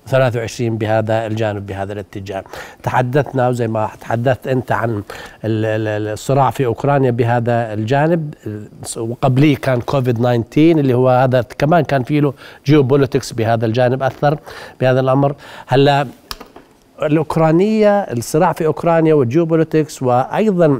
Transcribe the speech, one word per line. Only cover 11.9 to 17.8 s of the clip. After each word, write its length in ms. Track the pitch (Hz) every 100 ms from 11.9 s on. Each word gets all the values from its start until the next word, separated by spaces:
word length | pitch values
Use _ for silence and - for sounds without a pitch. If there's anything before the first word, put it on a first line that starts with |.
| 139
فيه 180 | 123 147
له 140 | 143 - - - -
جيوبوليتكس 680 | 151 123 143 131 131 -
بهذا 340 | - 110 113 117
الجانب، 360 | 117 123 131
أثر 360 | 131 - 147 151 - - - -
بهذا 200 | 127 127
الأمر. 340 | 131 135 139 143 - - -
هلا 400 | 131 139 143 123 - - - - - - _ _ -
الأوكرانية، 1000 | 151 156 147 160 160 165 208 220